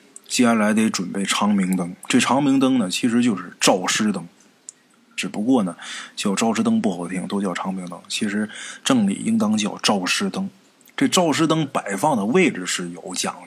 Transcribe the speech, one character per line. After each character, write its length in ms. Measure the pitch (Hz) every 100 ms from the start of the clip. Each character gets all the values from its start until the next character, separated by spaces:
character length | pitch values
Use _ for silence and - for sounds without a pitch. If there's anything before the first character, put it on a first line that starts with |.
| - - -
接 180 | - 120
下 80 |
来 200 | 113 104
得 160 | 107 110
准 220 | - 87
备 140 | 101 95
长 280 | - 104
明 220 | 101 92 92
灯。 180 | 87 92 -
这 120 | 127
长 220 | - 131
明 160 | 143 135
灯 200 | 131 131
呢， 120 | 95
其 200 | - 123
实 120 | 117
就 140 | 120 95
是 160 | 90 -
照 260 | - 101 87
尸 260 | - 107
灯， 140 | 95 85 - _ _ - - _ _ _ -
只 120 | 92
不 140 | -
过 220 | 110 127
呢， 120 | 92 82 - - - -
叫 180 | 107 95
照 180 | 113
尸 100 | 107
灯 160 | 113 113
不 160 | 107 87
好 120 | 87
听， 200 | 92 92
都 140 | 101
叫 120 | 98
长 200 | 87 95
明 120 | 95 87
灯。 120 | 87 -
其 220 | - 107
实 200 | 104 107 - - -
正 220 | - 127 98
理 80 | - 113
应 120 | 113
当 200 | 107 107
叫 200 | 101 92
照 260 | - 101 90
尸 240 | - 98
灯。 200 | 95 95 - _ _ _ -
这 120 | 135
照 260 | 190 170
尸 120 | 135 160
灯 220 | 160 147
摆 300 | - - 98
放 180 | 151 -
的 80 |
位 260 | 101 180 156
置 160 | 90 90
是 260 | - 87
有 220 | 87 - -
讲 200 | 92 -